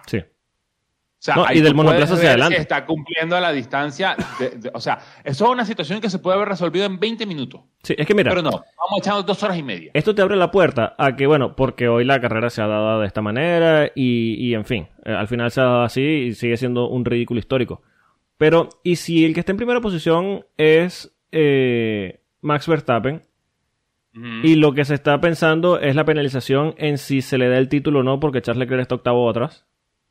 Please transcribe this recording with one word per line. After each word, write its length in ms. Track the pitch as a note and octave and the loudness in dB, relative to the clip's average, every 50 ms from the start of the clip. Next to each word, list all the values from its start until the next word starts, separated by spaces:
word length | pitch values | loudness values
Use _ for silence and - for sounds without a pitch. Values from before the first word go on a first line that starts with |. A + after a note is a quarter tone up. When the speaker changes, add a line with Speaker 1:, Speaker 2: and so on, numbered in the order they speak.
| - | -8
Speaker 1:
Sí. 120 | - - G#2+ | -8 -8 -8
Speaker 2:
O 1040 | E2+ - _ _ _ _ _ _ _ _ _ _ _ _ _ _ _ _ _ _ - | -8 -10 _ _ _ _ _ _ _ _ _ _ _ _ _ _ _ _ _ _ -4
sea, 120 | - C#3+ | 0 2
Speaker 1:
No, 100 | C#3 F3+ | 2 2
Speaker 2:
ahí 120 | - - E3 | 4 4 4
Speaker 1:
y 20 | D3+ | 6
del 100 | D#3 C#3+ | 6 6
Speaker 2:
tú 40 | |
puedes 100 | D3 D#3 | 6 4
Speaker 1:
monoplaza 280 | D#3 D#3+ E3+ D3 D#3+ F#3 | 4 4 4 4 2 2
hacia 80 | E3 E3+ | 4 4
Speaker 2:
ver 60 | D#3 B2+ | 4 4
Speaker 1:
adelante. 240 | A#2+ C3+ E3+ F3+ | 4 4 2 2
Speaker 2:
si 40 | F3 D3+ | 0 -2
está 220 | - D#3+ C#3+ C3+ | -2 -4 -4 -4
cumpliendo 500 | - D#3+ D#3 C#3+ D3+ E3+ E3 D#3+ E3 F3 | -4 -6 -6 -6 -6 -6 -4 -2 0 0
a 40 | F3+ | 0
la 100 | F3+ E3+ D3+ | 0 0 -2
distancia 600 | C#3 A#2+ A2+ - C#3 D3 D3 C#3 C3+ F#3+ F#3+ D#3 - F3+ - - - | -2 -4 -4 -4 -4 -4 -4 -4 -4 -2 -2 -2 -4 -6 -8 -8 -6
de, 120 | C3 B2+ | -6 -6
de, 200 | - A#2+ G#2+ B2 - | -6 -8 -12 -12 -12
o 60 | A#2 | -8
sea, 180 | - D3 C3+ - - - - - - | -6 -4 -6 -6 -8 -14 -20 -14 -10
eso 200 | - C#3 C3 G3+ | -8 -2 0 2
es 40 | A#3+ | 2
una 140 | B3+ B3 A#3 | 2 0 -2
situación 360 | F#3 A3+ - E3+ C3 F#3 A3 G#3 | -4 -6 -6 -6 -6 -6 -6 -4
que 80 | A3 | -4
se 80 | F#3 F3+ | -6 -4
puede 180 | - F3+ F#3 | -2 0 0
haber 120 | G3 G#3 G#3 | 0 0 -2
resolvido 360 | G3+ F3 F3+ E3 D3+ F3+ G3 | -4 -4 -4 -2 -2 -2 -2
en 140 | G3+ F#3+ F3 | -2 -4 -4
veinte 240 | G3 A3 A3+ A3 A#3 | -4 -6 -4 -6 -8
minutos. 380 | G#3 F3 D3 B2+ - - - _ _ _ _ - | -8 -8 -8 -10 -10 -12 -18 _ _ _ _ -8
Speaker 1:
Sí, 120 | - E3 | -6 -4
es 100 | - D3+ | -2 0
que 80 | - G#3 | 2 2
mira, 160 | G3+ - A#2+ | 2 2 2
Speaker 2:
Pero 120 | - F3 E3+ | 0 0 0
no, 80 | C#3+ | -2
vamos 420 | A2 - - _ _ - E3 F#3 G3 | -4 -4 -8 _ _ -8 -6 -4 -4
a 40 | G3 | -4
echarnos 260 | - G3 G#3 G3+ F#3+ | -2 -2 -2 -2 -2
dos 180 | E3+ G3 - G#3 | -2 -2 -2 -2
horas 140 | G#3 F#3 | -4 -4
y 60 | E3+ D3+ | -4 -6
media. 280 | C3 G2+ F2 D#2+ - - | -8 -8 -10 -10 -6 -4
Speaker 1:
esto 200 | D3 - G#3+ G#3 | -2 0 0 2
te 60 | G#3 | 2
abre 160 | F#3+ F#3+ G#3 | 2 2 2
la 140 | G3 F3 E3+ | 2 0 2
puerta 440 | - G3 F3 C#3+ - B2+ A2+ - - - | 4 4 2 2 2 0 -2 -2 -2 0
a 180 | C#3+ C#3 B2 | 0 0 0
que, 100 | B2 C#3 | 2 2
bueno, 300 | C#3 D3+ D3+ B2+ - - | 2 4 2 2 0 -2
porque 320 | - C3+ B2 A#2+ - B2 A#2+ | -2 -2 -2 -2 -2 0 0
hoy 160 | A#2 A#2 B2 | 2 2 2
la 160 | B2+ C#3 C3+ | 2 2 0
carrera 300 | A#2+ A#2 A2 A2 A2+ A#2+ | 0 -2 -2 -2 -2 -2
se 100 | - - | -2 -4
ha 60 | G#2+ | -2
dado 340 | G#2+ G#2+ G#2+ G#2+ A2 A2 A2 | -2 -2 0 0 0 0 0
de 60 | G#2+ | -2
esta 160 | G2 - A2 G#2+ | -2 -4 -4 -4
manera 640 | G#2 G#2+ B2 D3+ F3 E3+ E3+ E3 E3 D#3+ D3+ D3 - - | -4 -2 -2 -2 0 0 2 2 4 4 4 2 0 0
y, 400 | C#3+ C3 B2+ A#2+ A#2 A2+ A2+ A2 - | -2 0 0 0 0 0 -2 -4 -4
y, 160 | B2+ B2 A#2 | -4 -4 -4
en 120 | A2 G#2 | -4 -4
fin, 200 | - B2+ G#2+ D#2+ - _ _ - | -4 -6 -6 -6 -10 _ _ -8
eh, 60 | - A2 | -6 -6
al 140 | F2+ G#2+ G#2+ | -4 -4 -4
final 220 | B2 A#2+ A#2+ A#2+ | -4 -4 -4 -2
se 120 | - C3+ C3 | 0 0 2
ha 20 | |
dado 180 | B2+ B2 B2 A#2+ | 2 2 2 0
así 180 | A#2 - C3+ C3+ | 0 0 -2 -2
y 320 | D3 D#3+ D3+ B2+ A#2+ A2 | 0 0 -2 -2 -4 -6
sigue 240 | - - A#2+ A#2 A#2 | -4 -4 -2 -2 -2
siendo 300 | C3 B2 B2 A#2+ A#2+ A#2 | -2 -2 -2 -2 -2 -2
un 180 | - B2+ A#2+ | -2 -4 -2
ridículo 340 | A#2 A#2+ A#2+ A#2+ A2+ A#2+ A#2 | -2 -2 -2 -2 -2 -4 -4
histórico. 400 | - - C3+ C3 A#2+ - - - _ _ _ _ _ _ _ _ _ _ _ | -4 -2 -2 -2 -2 -2 -6 -10 _ _ _ _ _ _ _ _ _ _ _
Pero, 320 | - D3+ D#3 D#3+ E3 D3+ - - _ - | 0 2 4 4 4 2 0 -4 _ -2
¿y 140 | F3+ F3 | -2 -2
si 280 | D#3+ - - E3+ E3 D#3+ | -2 -2 0 2 4 4
el 80 | D#3+ D#3+ | 4 2
que 60 | E3+ | 0
está 120 | E3+ - F#3+ | -2 -4 -4
en 60 | G3 | -2
primera 220 | A#3+ A#3+ A#3+ B3 | -2 -2 -2 -2
posición 640 | A#3 G#3+ F#3 E3 D3+ E3+ D#3+ E3+ F3+ G3 G3+ F#3 - _ _ | -2 -2 -4 -2 0 0 0 0 0 -2 -6 -8 -10 _ _
es, 580 | - D#3 D#3 D#3 D#3+ E3+ F3+ - - - - _ _ _ _ - | 2 4 4 6 4 4 2 -4 -10 -16 -20 _ _ _ _ 0
eh, 880 | D#3+ D3+ D3 C#3 C3+ C3 B2+ A#2+ A#2 A#2 A2 G#2+ G#2 G2 F2+ - _ _ _ _ _ | 2 2 4 4 4 2 2 2 0 0 -2 -2 -4 -6 -8 -10 _ _ _ _ _
Max 260 | - D3 D3 D3 - | -4 -2 -2 -2 0
Verstappen? 560 | - E3 D3 - - B2 A2+ G2+ C3 D3 D#3+ - _ _ _ _ _ _ _ _ _ _ _ _ _ _ _ _ _ _ | 0 -2 0 0 0 0 0 0 -2 -4 -6 -10 _ _ _ _ _ _ _ _ _ _ _ _ _ _ _ _ _ _
Speaker 2:
Ujú. 100 | A2+ A#2+ A#2+ A2+ A2+ A#2 | -18 -14 -12 -6 0 4
Speaker 1:
Y 120 | D#3+ D#3+ | 4 6
lo 160 | D#3 D3+ D3+ C3+ | 6 6 4 4
que 100 | C#3 D3 | 2 0
se 100 | C3+ D3+ | 0 -2
está 260 | C#3 - D3+ C#3+ C#3+ | 0 2 2 2 2
pensando 580 | E3 E3+ E3 D#3 E3+ D#3+ D#3+ D#3+ E3 F3+ F3+ - | 2 0 0 2 2 2 2 2 2 2 2 2
es 140 | - C#3+ C3 | 2 2 2
la 80 | D3+ D3+ | 2 2
penalización 720 | D#3 D#3 D3+ C#3+ C#3 C3 C3 A#2 - C3+ C3+ D3 D#3+ D3+ - | 2 2 0 0 -2 -4 -4 -2 0 0 0 0 0 -4 -4
en 200 | D3 D3+ D3 C3+ | -4 -2 -2 -4
si 240 | - - C#3 C3+ B2+ | -4 -2 -2 -2 -2
se 160 | - - C3 | 0 0 0
le 100 | B2+ B2 | 2 2
da 100 | B2+ C3 | 4 2
el 100 | C3+ C3 | 2 2
título 320 | D3 D3 C3+ D#3+ D3 C#3 | 0 -2 0 2 2 2
o 20 | B2+ | 2
no, 180 | C3 C3+ C#3 | 2 0 0
porque 220 | D#3 D3+ B2 B2 A#2 | -2 -2 -2 -2 -4
Charles 180 | - A#2 B2 | -2 -2 -2
Leclerc 220 | C3 A#2+ C3 B2+ B2+ | -2 -2 -2 -2 -2
está 120 | - C3 | -2 -4
octavo 320 | B2 - B2 A#2+ A#2+ B2 A#2 | -4 -2 0 2 2 2 2
atrás. 380 | G#2+ A2+ A#2+ D#3+ - _ _ _ _ _ _ _ _ _ _ _ | 0 -2 -4 -6 -8 _ _ _ _ _ _ _ _ _ _ _